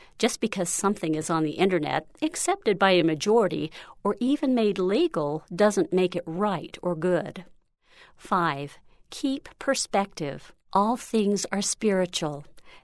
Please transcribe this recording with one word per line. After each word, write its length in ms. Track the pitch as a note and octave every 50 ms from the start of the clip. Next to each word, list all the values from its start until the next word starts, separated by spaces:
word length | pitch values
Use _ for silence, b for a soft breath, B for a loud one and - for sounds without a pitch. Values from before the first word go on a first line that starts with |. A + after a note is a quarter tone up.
| b b b -
Just 220 | - B3+ - -
because 280 | - A3+ - G3 F3+ -
something 460 | - - - G3 G#3 G3+ - D#3+ D#3
is 160 | D#3 D#3+ -
on 140 | E3+ D#3+ D#3
the 80 | D3+ D3
internet, 540 | - F3+ G3 F#3 E3 D3 C#3+ C#3 C#3+ - - - -
accepted 580 | - D#4 - - - - F#4+ G4 - A3+ G3+ E3
by 140 | G3+ F#3+ F#3
a 100 | F3 D#3+
majority, 720 | D#3+ D#3 D3 - G#3 A3 A#3 G#3+ F3 E3 D3+ D3+ D#3 B B B B B B -
or 120 | G3+ G#3 -
even 340 | A#3+ B3+ C#4+ C#4+ - C4 B3+
made 240 | A#3+ A3 G#3 F#3 G3
legal, 640 | F#3 F3+ G3 C4 F4+ E4 - E3+ D3+ C#3+ D3 D#3 - - F3
doesn't 380 | F3 G#3 G#3 G3+ G3+ D#3+ - -
make 220 | F#3+ F#3 F3+ F3+
it 80 | E3+ -
right 500 | E3 D#3+ F3+ G#3 G#3 F#3+ D#3+ - - - - -
or 120 | F3 F3
good. 500 | D#3 E3 F3+ F3+ D#3+ - - - - - - - - _ _ _ b b b b b b b b
Five, 640 | - - - G#3 F#3 E3+ E3 C#3+ C#3 C#3+ C#3+ - - - - - - _ _
keep 380 | - - - C4+ C4+ C#4 - - - -
perspective. 920 | - - C4+ - - - - G3+ G3 G3+ - - D#3+ C#3+ - - - - - _ _ _ -
All 240 | F#3+ G3+ A3 B3
things 480 | A#3+ - - - A3 G3+ G3+ G#3 F#3 - -
are 120 | G#3 G3 G3
spiritual. 800 | - - - A3 G#3+ G3 F#3 F#3 F3 F3+ - E3+ D3+ D3 C#3+ C#3+ - - b b b b b